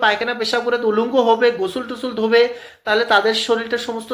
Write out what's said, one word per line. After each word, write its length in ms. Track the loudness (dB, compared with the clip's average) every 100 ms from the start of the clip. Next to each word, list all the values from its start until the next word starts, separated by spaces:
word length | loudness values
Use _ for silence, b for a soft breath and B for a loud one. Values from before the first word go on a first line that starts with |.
পায়খানা 300 | 2 0 -2 -4
পেশাব 220 | -2 -2 0
করে 120 | 0
তো 40 | 0
উলঙ্গ 220 | 0 2 2 4
হবে, 180 | 4 2 0
গোসল 240 | -4 -6 -8
টোসল 220 | -8 -8 -4
ধোবে, 240 | 2 4 4 B B B -2
তাহলে 180 | 0 2
তাদের 220 | 2 2 0 0
শরীরটা 320 | -2 -2 -6 -6
সমস্ত 240 | -8 -8